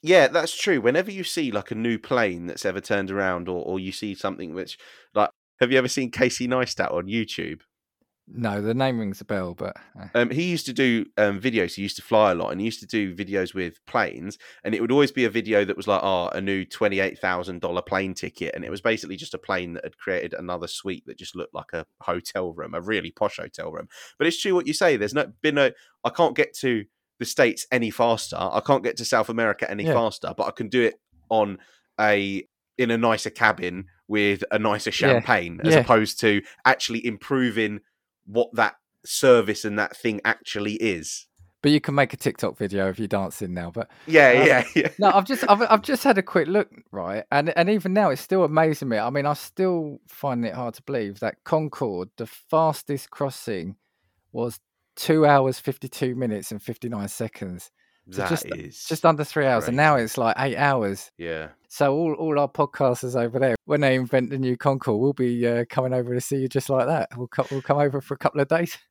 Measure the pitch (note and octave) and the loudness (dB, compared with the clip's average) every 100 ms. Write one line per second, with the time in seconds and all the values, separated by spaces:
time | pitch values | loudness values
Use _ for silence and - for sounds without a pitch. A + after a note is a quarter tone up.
0 | D#3 F3+ C3+ E3 D#3+ - - D3+ A#2 D3+ | 8 8 8 4 -2 -2 0 2 4 2
1 | F#3+ G3 F3+ - C#3 G#2 - A2 A#2 A2 | -2 -8 -6 -4 -2 -4 -6 -4 -2 -2
2 | - B2+ G#2+ F2 F2 - G2+ F#2+ - G2+ | -2 0 0 -2 -8 -4 -4 -4 -2 -2
3 | F#2+ G2 F#2+ F2+ F2+ F2+ - F#2+ F#2+ - | -2 -2 -2 -2 -4 -6 -4 -4 -6 -8
4 | G#2+ F#2+ G2 - E2+ F2 F2+ - - - | -8 -6 -6 -6 -10 -10 -10 -14 -20 -20
5 | _ G#2+ G#2 _ _ _ B2 C3 B2 - | _ 0 0 _ _ _ 2 4 2 -2
6 | B2+ - B2+ - B2 B2+ B2 - F#2+ F2 | -4 0 0 0 -2 -2 -2 -2 -2 -2
7 | F#2 A2+ G#2+ - D#2+ D2+ _ _ _ _ | -2 -4 -4 -6 -8 -10 _ _ _ _
8 | _ _ _ - A2+ G2+ G#2 A#2+ C3+ A#2+ | _ _ _ -6 -4 -2 -2 0 0 -2
9 | G#2 F#2+ - G2+ F2+ F2 F#2+ - - - | -6 -8 -6 -6 -6 -8 -10 -10 -20 -20
10 | F#2+ A#2+ A#2+ C3+ F3+ E3 - B2 C3 A#2 | -2 0 0 0 -2 -2 -4 0 2 2
11 | - - G#2 G2 B2 A2+ F2 - G2 - | -2 2 2 2 -2 0 -2 -4 -8 -8
12 | - A2 G#2 F2 G#1+ F2 A2+ - G2+ A2 | 2 4 4 2 -2 -4 -4 -6 -6 -4
13 | G2 F2 G2 G2 F#2 F#2+ F2 - - B2 | -4 -6 -4 -4 -4 -4 -8 -8 -4 -2
14 | F#2 B1 F#2 - - - - A2 A2+ C#3 | -2 -4 -12 -14 -20 -12 -4 -2 2 4
15 | C#3+ C3 A#2 A2+ G#2+ G#2 G2 F#2+ G2 G2 | 4 2 0 0 2 2 2 -2 0 0
16 | G2 F#2 F2 F2 G2 G2 F#2 - G#2+ F#2+ | 2 0 -2 -4 -2 -4 -4 -2 0 0
17 | F#2+ - F#2 F2+ F2+ F2 F2 F2+ - F#2+ | -2 -2 -2 -2 -6 -6 -4 -4 -4 -4
18 | F#2+ F2+ F2+ - - - A#1+ F#2+ A#2 - | -4 -8 -12 -8 -8 -8 -10 -4 -2 -2
19 | D#2 F#2+ - - - F#2+ F2 F2 D#2 _ | -4 -12 -12 -12 -6 -4 -4 -10 -12 _
20 | - F2+ E2 - F2 F2+ E2+ - G2 F2+ | -4 -4 -4 -8 -8 -8 -8 -8 -8 -10
21 | - - F2+ F2+ - - - E2+ D#2 _ | -12 -16 -14 -12 -10 -12 -10 -10 -10 _
22 | - F2 - G2 F2+ D#2+ D#2+ E2 F2+ G#2 | -4 -4 -6 -6 -6 -8 -10 -8 -4 -4
23 | - - G#2 - F2 - E2 D#2+ D#2+ - | -4 -4 -4 -4 -14 -12 -12 -12 -16 -20
24 | - _ D#3 E3 G3+ F3+ C3+ D3+ F3+ B2+ | -20 _ -2 0 0 0 0 0 2 2
25 | G#2 C3+ G2+ - D#3 C#3+ C3+ - _ _ | 0 -2 -4 -2 0 2 2 0 _ _
26 | A#2+ - D#3+ A#2+ A2+ - C3 A#2 G#2 _ | -6 2 2 2 -2 0 -2 -2 -4 _
27 | _ _ A#2+ - B2 - - B2+ A#2 - | _ _ -6 2 2 2 -2 -2 -2 0
28 | A#2+ A2+ - E2+ F#2 A2 - C#3 A2 A2 | 2 2 -2 -6 -2 -2 2 0 0 -6
29 | A#2 A#2+ A2 A#2 A2+ G2 - G#2 D#3+ B2+ | 0 0 0 0 0 0 -4 -4 0 2
30 | A2+ - - - - - G#2+ B2 A#2 - | 0 -4 -10 -4 -6 -4 -2 2 2 0
31 | _ _ _ A2 G#2 F#2+ _ _ _ - | _ _ _ 2 2 -2 _ _ _ 0
32 | G#2+ G2+ G2 G2 - _ _ - A#2+ A#2 | 2 2 0 -6 -10 _ _ -2 0 2
33 | A#2 A2 G#2+ - A2 G2 F2+ F2+ F#2 _ | 2 0 -4 0 0 2 -4 -6 -12 _
34 | - G#2 G#2 G2 - G#2+ G#2+ G#2 A2 - | -4 0 2 0 -2 0 0 0 -4 0
35 | A#2+ B2 A2+ G#2+ F2 E2 D#3+ D#3 - A2+ | 4 4 4 0 0 -2 4 4 6 4
36 | A2 - A2+ G2+ - - B2+ B2+ - A#2 | 4 2 2 2 -2 0 2 2 -2 -4
37 | A#2 G#2 - C3+ B2 G#2+ G#2+ G#2 _ _ | -4 -8 -4 0 2 2 0 -2 _ _
38 | _ _ - A2 A#2 A#2 A2 - _ _ | _ _ -2 0 0 2 0 -2 _ _
39 | - - C3+ A#2+ G#2 G#2 A2 G#2 G2+ - | -8 2 8 8 6 -2 -2 -2 -2 -2
40 | A#2 G#2+ A2 - - G#2+ G#2 G#2+ A2+ E2+ | -4 0 -2 -2 -6 -6 -4 0 0 -2
41 | D#2 - - _ - _ C#3+ D3 - C#3+ | -6 -12 -14 _ -20 _ 4 4 2 0
42 | C3+ - C#3 - G2+ - G2+ G2 F#2+ F#2+ | 0 0 -4 -2 -6 -4 -4 0 -2 -2
43 | G#2 G2+ F#2+ - F#2+ F2+ F2 A2+ - - | -2 -2 -4 -8 -8 -6 -8 -10 -12 -14
44 | - D#3 C#3 B2 - B2+ B2 - - - | 6 8 10 8 6 6 2 0 0 4
45 | G3+ G3 F#3+ C4 B3+ G3+ A#3 G#3+ B3 C4+ | 4 4 2 -2 4 4 6 4 4 0
46 | C#4 G3 - F3+ D3 G3+ - - _ G2 | 2 2 2 0 2 0 0 -8 _ -8
47 | F2 G#2 - C#3+ D#3 E3+ F3 G#3+ F#3+ G3 | -4 -6 0 0 2 2 2 2 2 2
48 | F#3+ C3 - F#3 D#3+ D#3 D#3+ D3+ C3+ A2 | 2 0 0 2 4 4 2 2 -2 -2
49 | A2+ C#3+ C#3 D3 - - F#3 E3+ D3+ C#3+ | 0 -2 -2 -4 -8 -2 0 0 -4 -10
50 | _ - C#3 A#2+ A#2 B2+ A#2+ - - C3+ | _ -8 -4 -2 -4 -4 -8 -10 -6 -4
51 | G#2 G2+ G#2+ - - D#3 D3+ - B2 F2+ | -4 -4 -6 -6 -2 -2 -2 -4 -4 -4
52 | F#2+ - A2+ - _ D#3+ D#3+ C#3+ - C#3 | -8 -10 -12 -12 _ 2 2 0 -6 -8
53 | - - C#3 - - G2 E2+ G2 _ _ | -8 -6 -6 -6 -8 -6 -8 -12 _ _
54 | _ _ _ A#2 A#2 - _ _ _ - | _ _ _ -8 -8 -8 _ _ _ -8
55 | - D#3+ D3+ C#3+ C3 B2+ - - C3 - | 2 4 8 6 4 -2 -6 -6 -10 -4
56 | C3 B2 B2 G#2 F#2 G#2 - A2+ A#2+ A2+ | -4 -2 -4 -4 -6 -10 -10 -10 -8 -6
57 | G2+ - A2 - F#2+ F2+ - _ _ _ | -8 -6 -8 -8 -12 -12 -16 _ _ _
58 | _ F#2+ F#2+ - - - E2 - - D#3+ | _ -6 -2 -4 -4 -10 -12 -14 -8 2
59 | E3 D3+ D3 D#3 C3+ A#2 G#2+ B2+ D#3 C#3+ | 2 2 -2 0 2 2 0 2 4 4
60 | A2 - A2+ A2+ C3+ A#2+ C#3+ C3+ G2+ G2 | 0 0 0 0 -2 0 2 2 0 -4
61 | - - E2+ D#2+ D#2 _ _ - C#3+ C#3+ | -12 -12 -8 -8 -10 _ _ 0 0 2
62 | E3 D3 D#3+ C#3+ C#3+ - C#3+ - C#3 A#2+ | 0 -2 -2 0 0 0 -2 2 0 0
63 | B2+ B2 A#2+ B2 C3 A2 - D3 C#3 C3 | -2 -2 -2 0 0 0 0 2 2 2
64 | B2 C3+ B2 C#3 B2+ B2 C#3+ C3+ - G#2+ | 2 0 0 -2 -2 0 0 0 0 2
65 | C3+ C3 B2+ A#2+ A#2+ A#2 A#2+ - C3 B2+ | 2 2 -2 2 0 0 -2 -2 0 -2
66 | A#2+ B2 - C#3 C3 C3+ - C3 B2+ D#3 | -2 -4 -2 -2 0 -2 0 0 2 0
67 | - A#2+ B2 - B2+ C3+ - C#3+ C#3+ C3+ | -2 -8 -6 -4 -4 -4 0 2 2 0
68 | - C#3 - D3 C#3 E3 F3 - _ | -6 -2 -2 0 0 2 0 -6 _